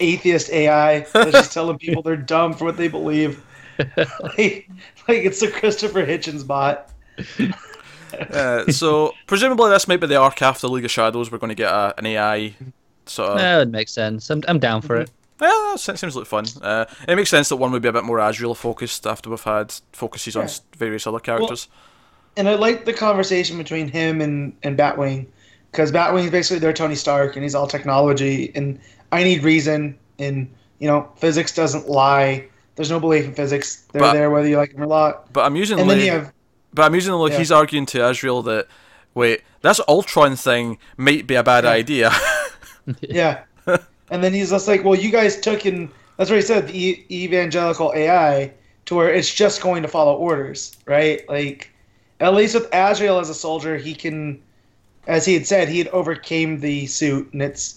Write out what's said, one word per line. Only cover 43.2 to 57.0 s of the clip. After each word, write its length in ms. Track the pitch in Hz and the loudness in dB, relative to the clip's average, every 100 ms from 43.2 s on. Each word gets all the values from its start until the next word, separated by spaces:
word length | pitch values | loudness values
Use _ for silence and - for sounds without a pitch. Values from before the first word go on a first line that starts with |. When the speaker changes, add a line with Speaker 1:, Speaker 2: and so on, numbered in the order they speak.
| 165 135 - _ - 175 - _ _ | 0 -2 -10 _ -4 -4 -4 _ _
Speaker 1:
And 100 | 180 | -2
then 100 | 185 | -2
he's 180 | 190 190 | 0 0
just 180 | 190 196 | -2 0
like, 160 | 196 | 2
"Well, 100 | 190 | 2
you 160 | 190 208 | 2 2
guys 300 | 226 214 208 | 2 2 0
took," 240 | - 208 | -4 -2
and 240 | 196 180 160 - _ - | -2 -4 -8 -14 _ -4
that's 140 | 185 | 0
what 60 | 208 | 2
he 60 | |
said, 260 | 190 160 139 | 2 0 -2
the 100 | 185 185 | -4 -4
e-, 140 | 185 - | -4 -8
evangelical 840 | 180 180 180 175 160 170 165 160 156 | -10 -2 0 0 0 -2 0 -2 0
A 120 | 156 | 2
I, 440 | 175 156 139 135 - _ _ | 4 4 2 -2 -10 _ _
to 100 | - | -4
where 180 | 175 170 | 2 2
it's 220 | 175 - | 2 0
just 260 | - 208 208 | 2 0 2
going 220 | 185 175 | -2 -2
to 60 | 151 | -2
follow 260 | 170 151 | 2 2
orders, 640 | 143 175 151 135 139 - - - | 2 0 -2 -4 -10 -14 -16 -2
right? 420 | 143 156 151 - | 2 2 0 -4
Like, 440 | 143 143 139 - _ _ _ _ _ | -6 -6 -8 -18 _ _ _ _ _
at 120 | 175 | 2
least 200 | 196 226 | 4 4
with 180 | 226 226 | 2 0
Azrael 460 | 180 190 202 202 185 | 2 2 2 2 0
as 100 | 165 | -2
a 60 | |
soldier, 420 | 156 160 160 147 156 | -8 -6 -6 -6 -6
he 160 | 131 | -8
can, 480 | 151 165 156 151 139 _ _ _ _ _ _ - | -10 -8 -8 -8 -10 _ _ _ _ _ _ -2
as 180 | 165 170 | 0 2
he 80 | |
had 100 | 175 139 | 2 2
said, 200 | 196 165 | 2 2
he 100 | 170 | -2
had 100 | 165 | -2
overcame 720 | 185 160 160 - 165 160 151 | -2 -2 -6 -6 -2 -2 -4
the 260 | 147 143 139 | -4 -4 -6
suit 460 | - | -4